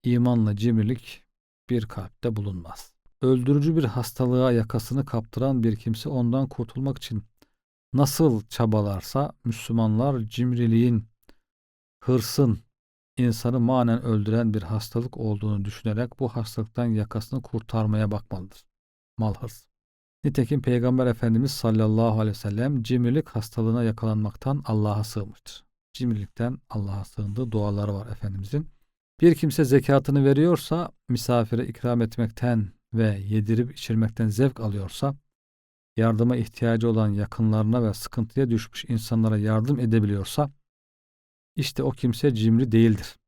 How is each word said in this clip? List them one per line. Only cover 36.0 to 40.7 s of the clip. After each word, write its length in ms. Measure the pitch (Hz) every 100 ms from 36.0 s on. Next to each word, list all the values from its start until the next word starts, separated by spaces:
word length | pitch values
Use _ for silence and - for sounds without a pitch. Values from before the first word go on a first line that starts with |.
| 113 110 120
ihtiyacı 540 | 123 110 - 120 113 117
olan 200 | 113 107
yakınlarına 720 | 101 104 - 110 107 107 123
ve 100 | 113
sıkıntıya 560 | 98 - - 110 - 131
düşmüş 360 | 113 - - -
insanlara 500 | 113 110 113 110 110
yardım 420 | 104 110 120 131
edebiliyorsa, 720 | 120 113 104 101 95 - 143 - _